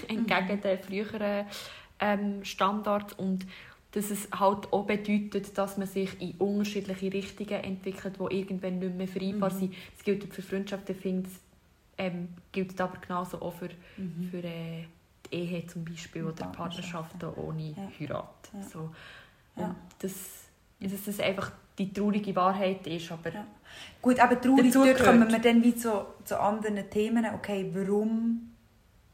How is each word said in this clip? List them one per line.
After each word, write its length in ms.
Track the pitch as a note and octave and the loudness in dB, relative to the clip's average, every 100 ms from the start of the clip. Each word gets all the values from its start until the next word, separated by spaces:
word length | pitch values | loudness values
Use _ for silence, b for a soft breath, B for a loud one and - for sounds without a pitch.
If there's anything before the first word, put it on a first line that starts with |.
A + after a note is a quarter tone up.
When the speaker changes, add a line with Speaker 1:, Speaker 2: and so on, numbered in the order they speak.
Speaker 1:
<laughs> 60 | - | -4
entgegen 460 | A3 A3 F#3 F#3+ G3+ | -2 2 2 2 0
Speaker 2:
Mhm. 40 | |
Speaker 1:
den 180 | G3+ F#3 | 0 0
früheren, 680 | - G3 G#3+ A3 G#3 G3+ G3+ B B B B - | -2 -6 -4 -4 -2 -2 -4 B B B B -2
ähm, 440 | G#3 G3+ G3+ G3+ | 2 2 0 -4
Standards. 680 | G3 - G3 G#3 G#3 G#3 G3+ | -6 0 2 2 0 0 -2
Und 320 | - F#3+ F#3 F#3 B B B _ | -4 -2 -2 -4 B B B _
dass 180 | G#3+ G3+ | -4 -2
es 180 | G3+ - F#3 | -4 -4 2
halt 360 | G3 G3+ - | 4 2 0
auch 120 | G3 G3+ | 0 0
bedeutet, 680 | G#3 G#3 G#3 G#3 G3 G3 - | -2 2 0 0 -4 -4 -2
dass 200 | G3 G3 | -2 -2
man 100 | F#3+ | -4
sich 320 | G3 F#3+ - | -2 -4 -4
in 120 | F3+ - | -10 -2
unterschiedliche 760 | G3+ G#3 G3+ G#3 F#3+ F#3 F#3+ | 0 0 0 -2 -4 -4 -4
Richtungen 500 | G3 G3 - G#3 G3+ | -4 -6 -10 -6 -6
entwickelt, 520 | G3+ F#3+ F#3+ F#3+ G3 F#3+ | -6 -6 -8 -8 -8 -6
die 160 | F#3 G3 | -4 -2
irgendwann 400 | F#3+ F#3 F#3 F#3 | -4 -4 -4 -4
nicht 160 | F#3 F3+ | -4 -4
mehr 120 | F#3 | -6
vereinbar 460 | G3 F#3+ G#3 F#3+ | -4 -4 0 0
Speaker 2:
Mhm. 60 | F#3+ | 0
Speaker 1:
sind. 160 | F#3 B B - | -4 B B -6
Das 80 | |
gilt 300 | - G3+ E3 | -2 -2 -4
für 80 | - | -12
Freundschaften, 540 | - G3 G3 G3 - F#3+ | -6 -4 -4 -6 -6 -6
finde 340 | F#3+ F#3 F#3 | -2 -2 -4
ich, 60 | - - _ _ _ _ - | -12 -20 _ _ _ _ -6
ähm, 300 | F#3+ F3 F3 - - | -4 -4 -8 -12 -8
gilt 300 | F#3+ F#3+ - | -4 -4 -2
aber 160 | F#3 E3+ | -4 -6
genauso 420 | - F3+ F#3 F3 | -6 -6 -4 -6
auch 140 | F3 | -8
für, 160 | E3+ F3+ F3 B - | -8 -10 -12 B -10
Speaker 2:
Mhm. 320 | F#3 D#3+ F3+ | -8 -6 -6
Speaker 1:
für, 120 | F3+ | -6
äh, 420 | F3 E3 E3 E3 E3 - _ _ - | -8 -8 -8 -10 -12 -18 _ _ -10
die 40 | E3+ | -6
Ehe 320 | F3 F3 E3 | -4 -6 -6
zum 180 | E3+ E3 | -8 -8
Beispiel 380 | E3 - - | -10 -12 -8
Speaker 2:
Und 80 | D#3+ | -6
Speaker 1:
oder 140 | D#3+ F3+ | -6 -10
Speaker 2:
Partnerschaften. 720 | F3 E3+ F3 F3 E3+ D#3+ F3 | -8 -8 -8 -8 -10 -10 -10
Speaker 1:
Partnerschaften 240 | E3 - D#3 | -10 -8 -6
ohne 200 | D#3+ D#3 | -6 -6
Speaker 2:
Ja. 300 | D3+ G3 - | -8 -12 -10
Speaker 1:
Heirat. 500 | D3+ - - - - | -6 -6 -8 -16 -18
Speaker 2:
Ja. 80 | G3+ | -14
Speaker 1:
So. 260 | G3+ D#3+ D#3+ E3 B B B B B - | -12 -10 -12 -12 B B B B B -8
Speaker 2:
Ja. 100 | F3+ | -6
Speaker 1:
Und 80 | F3 - - | -6 -14 -8
das, 140 | F#3+ - - - - _ _ _ | -8 -8 -14 -18 -20 _ _ _
dass 240 | G3 G3+ - | -6 -4 -4
das 140 | G3+ | -2
einfach 320 | - F#3+ - - - - | 0 0 -6 -10 -12 -6
die 140 | F#3+ | -4
traurige 420 | G3+ G#3 G3+ G3+ F3+ | 0 2 2 0 2
Wahrheit 500 | F3+ G3 F#3+ F#3+ D3+ | 2 4 0 -2 -4
ist, 240 | E3+ - | -6 -6
aber 200 | E3 E3 | -8 -8
Speaker 2:
Ja. 160 | G#3 G#3 - B B B B | -8 -12 -18 B B B B
Gut, 180 | B3 B3 | 4 8
aber 200 | B3 B3 | 8 8
traurig, 240 | B3+ C4+ B3+ | 6 8 10
Speaker 1:
dazu 180 | C4 | 10
Speaker 2:
dort 140 | C4 C4 | 10 10
Speaker 1:
gehört. 80 | B3+ A#3 | 10 10
Speaker 2:
kommen 120 | A3+ | 8
wir 80 | A3+ | 6
dann 240 | A#3 A#3 | 8 8
wie 120 | A#3+ A#3 | 8 4
zu, 300 | A#3 G3+ - - | 2 0 -4 -12
zu 160 | - - | -4 2
anderen 480 | G3 G#3+ G#3+ G3+ G3 | 2 2 -2 -4 -2
Themen. 360 | G#3+ G#3+ A#3 A3 G3+ | 0 2 2 0 -2
Okay, 340 | - G3 F#3+ | -4 -4 -2
warum 800 | F3+ G3 G#3 G#3+ A3+ A#3 A#3 A#3 - _ _ _ _ _ | -2 2 2 2 2 0 -2 -6 -18 _ _ _ _ _